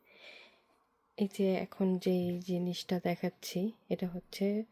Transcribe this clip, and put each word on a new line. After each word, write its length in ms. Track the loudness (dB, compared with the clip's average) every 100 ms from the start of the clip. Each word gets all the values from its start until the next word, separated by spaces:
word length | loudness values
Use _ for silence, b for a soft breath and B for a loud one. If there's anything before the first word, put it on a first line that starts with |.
| B B B B B B B B _ _ _ -2
এই 100 | -2
যে 200 | 2 2
এখন 440 | 2 -2 0 2 2
যে 420 | 2 2 2 -2
জিনিসটা 600 | -2 0 0 -2 -2 -2
দেখাচ্ছি, 680 | 0 0 -2 -4 -6 -2 -2 -4 -4
এটা 180 | -4 -2
হচ্ছে 560 | -6 -10 -2 0 0 -2